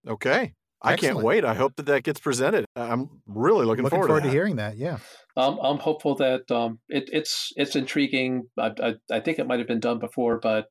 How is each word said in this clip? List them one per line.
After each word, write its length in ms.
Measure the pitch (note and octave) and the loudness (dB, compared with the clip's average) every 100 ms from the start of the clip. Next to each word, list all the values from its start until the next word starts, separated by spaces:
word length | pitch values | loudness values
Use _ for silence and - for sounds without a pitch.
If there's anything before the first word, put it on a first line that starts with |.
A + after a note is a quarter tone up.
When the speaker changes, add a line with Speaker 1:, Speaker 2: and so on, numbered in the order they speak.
| - | -10
Speaker 1:
Okay. 460 | A2 B2+ F#3+ A#3+ - _ _ | -4 0 0 0 -8 _ _
I 80 | C3+ | 0
can't 140 | F3 | 2
Speaker 2:
Excellent. 200 | D3 - A2 | 2 2 2
Speaker 1:
wait. 180 | G#3+ C3+ | 2 2
I 80 | |
hope 220 | A2 C3+ D3 | 2 0 0
that 100 | C#3+ | 0
that 160 | C#3+ | 2
gets 180 | E3 - | 2 -4
presented. 460 | D3+ B2 C#3 G#3 A#2+ B2 | -2 0 2 0 -2 -6
I, 60 | A#2 | -4
I'm 300 | A#2+ C#3+ - - | -4 -4 -12 -10
really 380 | G#2 C#3+ G#3+ | 0 4 4
looking 180 | A#2 A2 | 4 2
Speaker 2:
Looking 120 | C3+ F3+ | 2 2
Speaker 1:
forward 120 | F3 | 4
to 20 | |
Speaker 2:
forward 100 | D#3 | 4
to 40 | C#3+ | 4
Speaker 1:
that. 40 | |
Speaker 2:
hearing 220 | C#3 G3+ C3 | 2 0 -2
that, 200 | G#2 G#2+ | -4 -6
yeah. 220 | D#3 D#3+ - - _ B2+ | -6 -8 -12 -20 _ 0
Speaker 3:
Um, 200 | C3 G#2+ | 0 2
I'm 160 | C3+ C#3+ | 0 0
hopeful 360 | D#3 D#3 D3 C3+ | -2 0 0 2
that, 340 | C3 B2+ - | 2 0 0
um, 280 | A#2 A#2 A2+ - | -2 -2 -4 -6
it, 180 | C#3+ - | -6 -2
it's, 400 | D#3 D#3 - - - | -4 -2 -4 -6 -4
it's 200 | C#3+ C#3+ | -2 -2
intriguing. 680 | C3 D3+ C#3 C3+ B2+ B2+ B2 - | -2 0 0 0 0 -2 -6 -4
I, 140 | A2+ G#2+ | -4 -2
I, 120 | A#2+ A2 - | -4 -4 -4
I 100 | A2+ | -4
think 180 | E3 D#3+ | -2 -2
it 80 | B2+ | -2
might 120 | B2 | -2
have 100 | A#2+ | -2
been 120 | A#2 | -2
done 180 | A#2+ A#2 | -2 -2
before, 400 | A#2+ - A#2+ A#2 | -4 -2 0 0
but, 280 | A#2 A2 G#2 | 0 0 -2